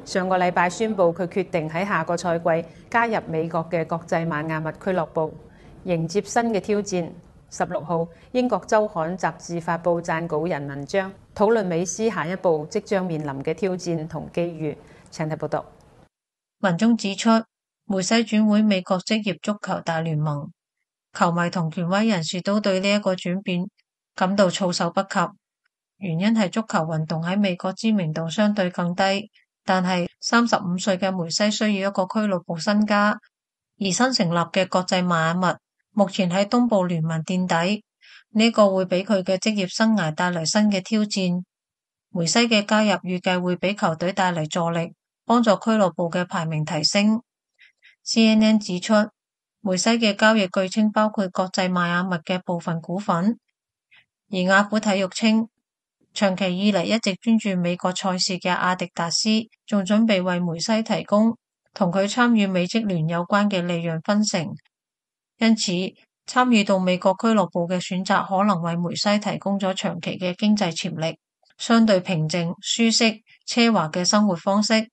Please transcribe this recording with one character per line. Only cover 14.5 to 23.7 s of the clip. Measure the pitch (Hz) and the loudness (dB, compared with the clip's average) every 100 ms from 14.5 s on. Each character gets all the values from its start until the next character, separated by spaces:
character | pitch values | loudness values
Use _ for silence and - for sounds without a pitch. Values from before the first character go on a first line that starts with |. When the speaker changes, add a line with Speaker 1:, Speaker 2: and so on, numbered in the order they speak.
| 160 156 143 - - - | -4 -8 -8 -16 -20 -20
Speaker 1:
請 | - 156 | -8 -6
睇 | 156 | -6
報 | 151 | -4
道。 | 151 - - _ _ _ _ _ _ _ _ | -6 -8 -20 _ _ _ _ _ _ _ _
Speaker 2:
文 | 196 170 | -2 2
中 | 226 226 | 2 2
指 | 196 190 | 0 -2
出， | 233 226 226 _ _ _ _ | 2 2 2 _ _ _ _
梅 | 190 | -2
西 | 185 226 | 2 0
轉 | 226 214 214 | 2 2 4
會 | 208 | 4
美 | 214 190 | 4 2
國 | 185 185 | 0 -2
職 | - 220 | 0 -2
業 | 208 160 | -2 -4
足 | - 208 | -4 -6
球 | - 180 | -4 -6
大 | 170 160 | -2 -2
聯 | 165 156 | -2 -2
盟， | 151 147 151 - _ _ _ _ _ | -2 -4 -8 -16 _ _ _ _ _
球 | - 180 | 0 0
迷 | 170 175 | 2 -2
同 | 180 160 | -2 -4
權 | 156 170 | -4 -2
威 | 196 226 | 0 2
人 | 190 | 0
士 | 156 180 | -2 -4
都 | 175 208 | -2 0
對 | 208 185 | 2 0
呢 | 196 | 2
一 | 202 | 2
個 | 202 | 0
轉 | 185 180 180 | -2 -4 -4
變 | 196 175 190 | -2 -4 -4